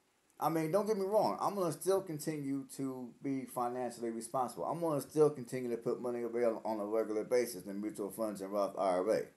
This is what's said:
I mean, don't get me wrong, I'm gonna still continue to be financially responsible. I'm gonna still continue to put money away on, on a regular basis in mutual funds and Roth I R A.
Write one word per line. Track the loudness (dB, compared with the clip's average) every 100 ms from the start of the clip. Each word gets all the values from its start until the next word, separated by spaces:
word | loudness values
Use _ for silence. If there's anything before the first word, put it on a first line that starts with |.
| _ _ _ -4
I | 0
mean, | 0 2
don't | 2 2
get | 0
me |
wrong, | 2 4 2 2
I'm | -2
gonna | 0 -2
still | 0 2 2
continue | 0 -4 -4 -4 -2 -4 -4 -6
to | -6 -6 -10 -8
be | -4 -4
financially | -4 -2 -2 -2 -4 -4 -4
responsible. | -4 -4 -2 -2 -2
I'm | -4 0
gonna | 0 0
still | 0 6 6
continue | 4 -4 -4 -2
to | -2
put | 0 0
money | -2 -2
away | -2 2 2
on, | 2
on | 0 -2
a | 0
regular | 0 2 0
basis | 2 2 2 -2 -8
in | -4
mutual | -4 -4 -6
funds | -2 -4 -4
and | -2
Roth | 0 0 2
I | 2
R | 4 4
A. | 2 0